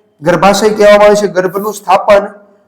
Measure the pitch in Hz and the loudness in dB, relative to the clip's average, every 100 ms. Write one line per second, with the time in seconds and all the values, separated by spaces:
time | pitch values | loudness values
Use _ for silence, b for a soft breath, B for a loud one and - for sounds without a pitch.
0 | _ _ 147 175 190 196 220 214 208 208 | _ _ -4 0 0 0 -2 2 2 4
1 | 208 208 202 170 185 196 214 202 - 190 | 4 2 -2 -4 -6 -6 -10 -8 -2 -2
2 | - 202 202 - _ _ | 2 0 -2 -14 _ _